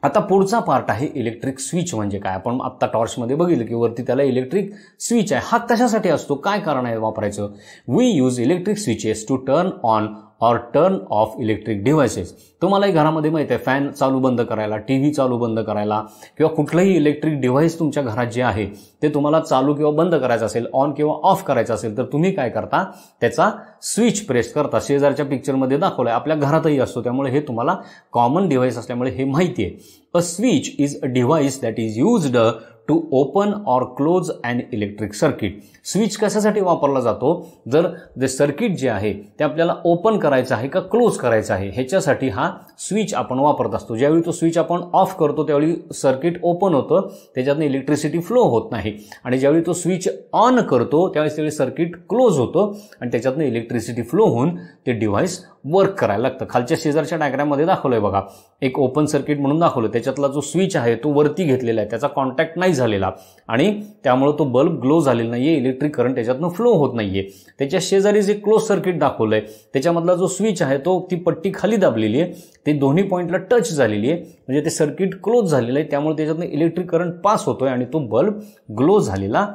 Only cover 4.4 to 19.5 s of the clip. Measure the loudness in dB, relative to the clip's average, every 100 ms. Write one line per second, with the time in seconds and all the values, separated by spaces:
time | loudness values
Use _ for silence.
4.4 | -2 -4 -4 -10 -20 _ -2 0 0 -2
5.4 | 0 -2 0 2 2 2 0 0 -2 -4
6.4 | -2 -2 -2 -2 -2 -2 -2 -2 -4 -4
7.4 | -8 -8 -20 -18 -2 2 4 4 2 2
8.4 | 0 0 0 -2 -2 -2 -2 -4 -2 -4
9.4 | 0 0 0 -2 0 0 0 -8 -20 _
10.4 | 2 2 0 2 2 2 -2 0 0 -2
11.4 | -2 -2 -4 -2 2 2 2 0 -10 -14
12.4 | _ _ 0 2 2 2 2 2 -2 -2
13.4 | -2 -2 0 0 -2 -2 0 2 0 0
14.4 | -2 -2 -4 -4 -2 0 2 2 0 0
15.4 | -2 -2 -2 -2 -2 -2 -4 -14 -20 _
16.4 | 0 2 0 2 4 4 2 2 -2 0
17.4 | 2 4 2 0 -2 -2 -4 -2 -4 0
18.4 | 0 0 -4 -8 -20 _ -2 0 2 2
19.4 | 2